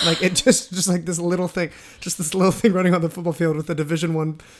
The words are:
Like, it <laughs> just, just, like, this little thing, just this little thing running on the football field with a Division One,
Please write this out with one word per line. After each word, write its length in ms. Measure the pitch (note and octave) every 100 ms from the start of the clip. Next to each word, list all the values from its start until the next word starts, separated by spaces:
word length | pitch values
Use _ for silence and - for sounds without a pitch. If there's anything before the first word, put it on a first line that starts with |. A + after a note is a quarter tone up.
| E3
Like, 160 | E3
it 140 | F#3 F3+
<laughs> 80 | B3+
just, 260 | - -
just, 160 | F#3 F3+
like, 160 | F3 E3
this 140 | E3+
little 300 | F3 F3+ F3+
thing, 220 | F#3 D#3+ - - -
just 180 | F3+ -
this 160 | E3
little 200 | F#3+ F#3+
thing 180 | - A#3
running 220 | F3+ F3+
on 80 | F3+
the 80 | E3
football 240 | F3 E3+
field 240 | D#3+ E3 D#3
with 120 | D#3
a 60 | D#3+
Division 380 | D3+ D#3+ E3
One, 260 | D#3+ D#3 D#3 -